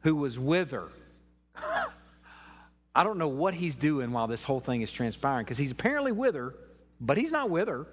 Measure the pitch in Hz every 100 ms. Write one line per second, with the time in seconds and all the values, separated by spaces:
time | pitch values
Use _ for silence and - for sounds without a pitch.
0 | 160 156 143 117 131 170 170 127 82 -
1 | - - _ _ _ - 622 659 679 -
2 | - - - - - - - _ _ 135
3 | 190 202 156 135 180 175 175 127 147 147
4 | 120 120 113 117 - 135 127 123 110 -
5 | 120 - 139 131 110 120 139 123 233 294
6 | 277 214 262 156 123 - - - - _
7 | 117 151 311 311 262 165 214 131 156